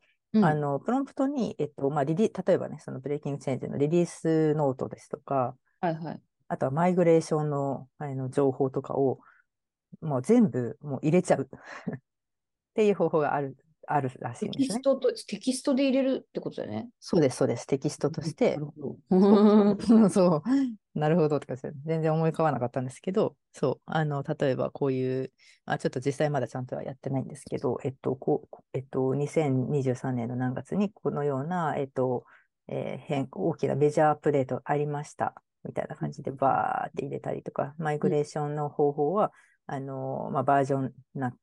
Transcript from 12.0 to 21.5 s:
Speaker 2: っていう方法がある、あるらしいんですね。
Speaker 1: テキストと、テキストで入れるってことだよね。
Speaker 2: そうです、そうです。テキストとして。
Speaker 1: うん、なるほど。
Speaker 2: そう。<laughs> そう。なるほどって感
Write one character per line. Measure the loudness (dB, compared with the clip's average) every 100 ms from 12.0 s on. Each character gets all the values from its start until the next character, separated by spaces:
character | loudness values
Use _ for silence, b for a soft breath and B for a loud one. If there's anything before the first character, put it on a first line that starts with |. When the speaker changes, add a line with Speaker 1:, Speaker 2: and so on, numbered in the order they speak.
Speaker 2:
っ | _ _ _ _ _ _ _ 2
て | 2
い |
う | 4
方 | 2
法 | 2
が | 2
あ | 0
る、 | -2 -8 _ _ -2
あ | 0
る | -2 -4
ら | -8 -6
し |
い | -6
ん |
で | -2
す |
ね。 | -2
Speaker 1:
テ |
キ | 0
ス |
ト | 0 2
と、 | 0
テ | -2 -8 -8
キ | -4
ス | -2
ト | 0 2
で |
入 | 2
れ | 2
る | 2 -2 -4
っ |
て | -10
こ | -8
と | -8
だ | -6
よ |
ね。 | -6 -8 _
Speaker 2:
そ | 0 4
う |
で | 4
す、 | 2
そ | 0
う |
で | 0
す。 | -2
テ | -2
キ | -2
ス | -2
ト | -4
と | -2
し | -6 0
て。 | 0 0 -6 -10 -10 -8 2
Speaker 1:
う | 6
ん、 |
な | 8
る | 8 8 8 6 2
ほ |
ど。 |
Speaker 2:
そ | 6 8 8
う。 |
<laughs> |
そ | 6 4 4 2
う。 | 0 0 -4 _ -2
な | 2
る | 4
ほ | 4
ど | 2
っ |
て |
感 | -4